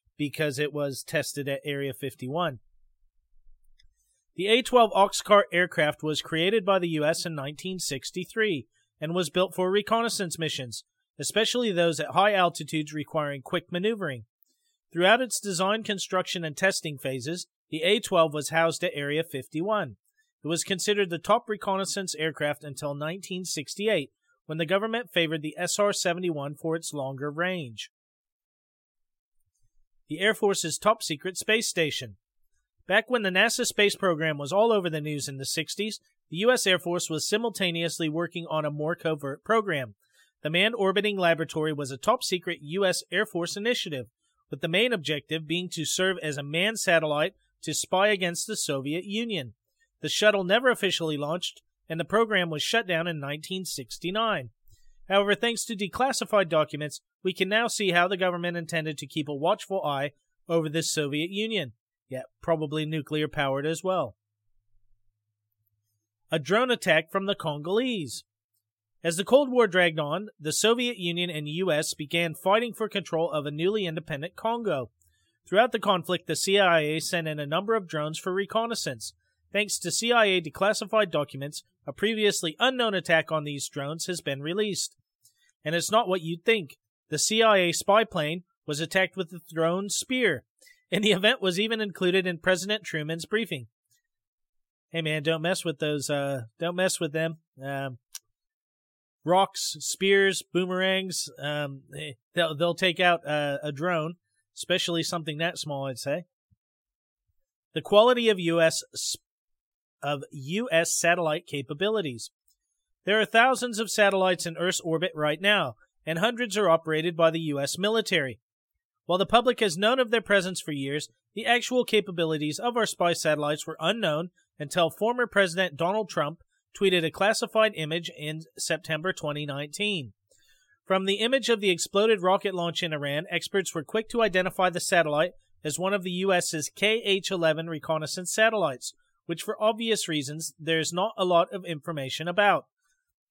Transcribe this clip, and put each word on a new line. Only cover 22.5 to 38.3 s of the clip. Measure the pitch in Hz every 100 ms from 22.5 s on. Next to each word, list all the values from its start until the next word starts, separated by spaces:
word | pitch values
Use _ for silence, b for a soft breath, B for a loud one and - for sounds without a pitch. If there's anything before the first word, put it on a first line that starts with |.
| 143
until | 151 135 147 143
nineteen | 151 190 175 180 185
sixty-eight, | - 135 - 208 196 139 _ _ _ -
when | 156
the | 165
government | 190 220 226 208
favored | 180 160 160
the | 151 -
S | 175 -
R | 202
seventy-one | 196 185 170 180 151 139 151
for | 165 165
its | 160
longer | 147 135 135 147
range. | 147 180 185 135 110 - _ _ _ _ _ _ _ _ _ _ _ _ _ _ _ _ _ _ _ _ _ -
The | 156
Air | 202
Force's | 214 202 190 165 143
top | 208 220
secret | - 151 185 185
space | - 220 -
station. | - 156 - 120 95 _ _ _ _ _ _ -
Back | 202 220
when | 247
the | 202
nasa | 180 226 - 240
space | - 202 -
program | 180 156 160 143
was | 139
all | 190 233
over | 214 175
the | 156
news | 151 147 135
in | 135
the | 135
sixties, | - 151 - 214 - _ _ -
the | 160
U | 226
S | 247 196
Air | 180
Force | 175 175 -
was | 156 -
simultaneously | 208 233 - 185 170 165 - 160
working | 156 170